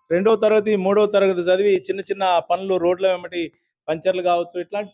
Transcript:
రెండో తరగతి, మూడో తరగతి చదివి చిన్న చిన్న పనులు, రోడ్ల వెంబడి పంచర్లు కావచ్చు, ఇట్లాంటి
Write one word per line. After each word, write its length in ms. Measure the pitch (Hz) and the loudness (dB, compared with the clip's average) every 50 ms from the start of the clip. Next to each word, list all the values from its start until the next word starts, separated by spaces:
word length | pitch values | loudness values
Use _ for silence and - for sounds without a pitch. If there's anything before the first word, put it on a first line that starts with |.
| _ _ | _ _
రెండో 260 | 160 175 196 220 226 | -2 0 2 2 2
తరగతి, 400 | 214 214 214 214 214 208 214 214 | 2 2 2 2 2 2 2 0
మూడో 300 | 202 185 190 202 214 214 | 0 0 2 2 2 2
తరగతి 340 | 202 208 202 196 190 190 175 | 2 2 2 2 2 0 0
చదివి 360 | 175 180 185 185 202 208 196 | 0 0 0 2 2 2 2
చిన్న 240 | 185 190 - 190 196 | 0 -2 -4 -8 -8
చిన్న 420 | 190 - 202 196 196 185 180 170 165 - | -8 -8 -6 -2 0 0 0 0 0 0
పనులు, 240 | 175 180 190 196 190 | -4 -4 -2 -2 -2
రోడ్ల 340 | 180 170 175 214 180 190 190 | 0 0 0 0 0 0 0
వెంబడి 440 | 185 180 180 170 180 175 170 160 - _ _ _ _ _ _ - | 0 -2 -4 -8 -8 -8 -8 -8 -10 _ _ _ _ _ _ -6
పంచర్లు 340 | 156 165 156 185 185 185 175 | -6 -2 -2 -2 -2 -2 0
కావచ్చు, 380 | 175 175 175 175 175 - 180 | 0 0 0 -2 -4 -8 -10
ఇట్లాంటి 320 | 175 170 - 202 214 208 | -10 -8 -8 -8 -10 -8